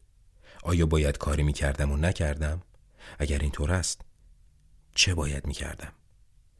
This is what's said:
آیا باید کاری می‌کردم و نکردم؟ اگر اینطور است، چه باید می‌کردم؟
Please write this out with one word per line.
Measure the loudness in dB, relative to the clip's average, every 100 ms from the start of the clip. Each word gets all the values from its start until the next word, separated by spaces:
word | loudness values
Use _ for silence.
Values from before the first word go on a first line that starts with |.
| _ _ -20 -20 -20 -10
آیا | 0 4 4
باید | 4 2 0
کاری | 0 2
می‌کردم | 2 2 0 0 0
و | 2
نکردم؟ | 2 2 -2 0 -2 -4 -8 -20 -20 -20 -16 -6
اگر | -2 0
اینطور | -2 -2 0
است، | 0 0 -6 -12 -20 -20 -20 -20 _ -20 -20 _ 0
چه | 2 2
باید | -2 -4 -6
می‌کردم؟ | -6 -8 -10 -14 -18 _ -20 -20 -20 -20 _